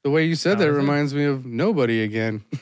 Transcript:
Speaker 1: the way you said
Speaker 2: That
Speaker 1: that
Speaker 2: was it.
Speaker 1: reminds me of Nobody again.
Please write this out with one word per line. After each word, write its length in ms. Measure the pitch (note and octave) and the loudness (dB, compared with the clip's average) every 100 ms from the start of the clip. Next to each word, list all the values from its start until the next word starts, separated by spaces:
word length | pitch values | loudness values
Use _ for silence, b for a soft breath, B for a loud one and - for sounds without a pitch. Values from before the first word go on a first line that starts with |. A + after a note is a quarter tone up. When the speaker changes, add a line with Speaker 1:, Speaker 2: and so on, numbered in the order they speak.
Speaker 1:
the 60 | C#3 | 0
way 160 | D#3 D#3+ | 2 2
you 80 | |
said 240 | D#3+ F3 G#3 | 0 0 2
Speaker 2:
That 60 | |
Speaker 1:
that 40 | D#3 | 2
Speaker 2:
was 80 | C#3+ | 2
it. 40 | |
Speaker 1:
reminds 340 | C#3+ C#3+ D3 | 2 0 0
me 100 | C#3+ | 0
of 220 | D3 C3+ B2+ | 0 -2 -4
Nobody 560 | A#2 G3 F3+ A#2+ A2+ | -2 0 2 2 0
again. 420 | G#2+ A2 A2 G#2+ - C3+ | -2 -2 -2 -4 -8 -8